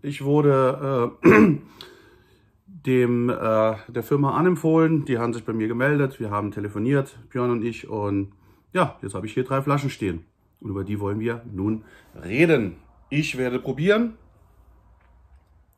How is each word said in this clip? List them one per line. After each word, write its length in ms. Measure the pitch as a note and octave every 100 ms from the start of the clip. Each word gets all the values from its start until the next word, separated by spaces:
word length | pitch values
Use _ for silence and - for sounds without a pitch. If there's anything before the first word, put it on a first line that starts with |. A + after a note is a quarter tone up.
Ich 240 | C#3+ C#3+
wurde, 880 | C#3 D3 D3 C3+ C3 C#3 C#3 C3 A#2+ -
äh, 360 | E3 G#3+ G#3 C#3+ - - - - - _ _ _ _ _ _
<clears throat> 0 |
dem, 640 | F3 C3 B2+ A#2+ A#2+ A#2+
äh, 480 | - A2 A2 A2 A2 -
der 140 | A#2+
Firma 360 | - C#3+ C#3 A#2+
anempfohlen. 680 | F3+ D#3+ D#3+ D#3+ D#3+ D#3
Die 140 | C#3 A#2
haben 160 | A#2+
sich 100 | A#2
bei 80 | A2+
mir 160 | A2 A2
gemeldet. 500 | A#2 C#3 D3 C3+ -
Wir 120 | A2
haben 200 | G#2 G#2
telefoniert, 680 | G#2+ G2+ G#2 A#2 C#3 C3+ - -
Björn 220 | B2+ B2
und 120 | A#2+
ich. 240 | A#2 A2 -
Und 420 | G#2 G2+ G2+ G2 _ _ _ _
ja, 260 | F#3 D3 -
jetzt 120 | G2+
habe 120 | F#2+ G#2+
ich 80 |
hier 100 | C3
drei 160 | B2+ C3+
Flaschen 300 | C#3+ C#3+ C3
stehen. 340 | - G2+ E2 - _ _ _
Und 100 | G#2+
über 140 | G2
die 140 | G2 G#2
wollen 220 | G2+ G#2+
wir 240 | A#2 A#2
nun 400 | A#2 F#2 G#2 A2 - - _
reden. 640 | - F2 B2 E3+ C#3 G2 E2+ _ _ -
Ich 260 | C#3+ D#3 B2+
werde 220 | B2+ B2
probieren 580 | C3 C3 F3+ G#3+ A#3 - _ _ _ _ _ _ _ _ _ _ _ - _ _ _